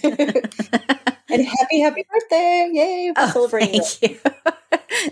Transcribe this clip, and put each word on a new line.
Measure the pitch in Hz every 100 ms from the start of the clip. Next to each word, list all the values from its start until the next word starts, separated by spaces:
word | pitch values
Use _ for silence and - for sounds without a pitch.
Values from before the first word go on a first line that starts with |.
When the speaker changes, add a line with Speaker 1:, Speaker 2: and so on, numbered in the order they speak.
Speaker 1:
<laughs> | 294 - 294 240 220 - 214 233 - 269 - - -
And | 247 262
happy, | - - 320
happy | 294 294 381
birthday. | 427 466 330 349 349 349
Yay, | 320 330 359 359 330
we're |
Speaker 2:
Oh, | 262
Speaker 1:
celebrating | 247 240 226 214 190
Speaker 2:
thank | 170 -
Speaker 1:
it. | 226
Speaker 2:
you. | - 285 - 320 - _ 339 - -
<laughs> | 311